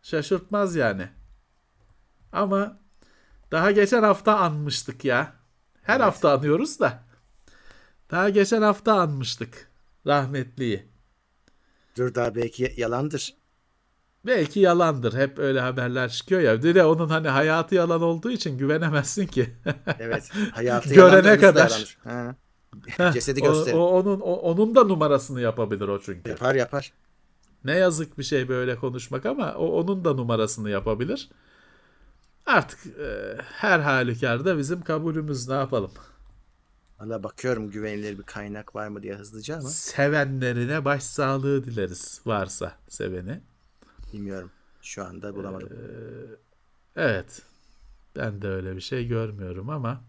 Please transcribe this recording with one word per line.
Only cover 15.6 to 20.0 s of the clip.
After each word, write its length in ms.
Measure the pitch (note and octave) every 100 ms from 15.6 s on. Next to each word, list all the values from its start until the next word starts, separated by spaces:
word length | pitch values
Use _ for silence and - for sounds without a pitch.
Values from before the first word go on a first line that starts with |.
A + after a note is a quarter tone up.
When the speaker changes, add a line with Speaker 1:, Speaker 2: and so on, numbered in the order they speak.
| B2+ C3 B2 B2+ B2
Speaker 1:
çıkıyor 320 | A#2+ - F#3+
ya. 220 | C#3 A2+
Bir 120 | D#3 F3+
de 80 |
onun 260 | D#3+ D#3+ D#3+
hani 180 | D#3+ D#3
hayatı 480 | C3+ D#3 D#3+ E3 F#3
yalan 260 | E3+ E3
olduğu 300 | E3+ E3 A3+
için 260 | A#3+ E3 B2+
güvenemezsin 680 | C#3 D#3 E3 D3 C#3 - F#3+
ki. 220 | - A#2+ - - -
<laughs> 240 | -
Speaker 2:
Evet. 320 | D3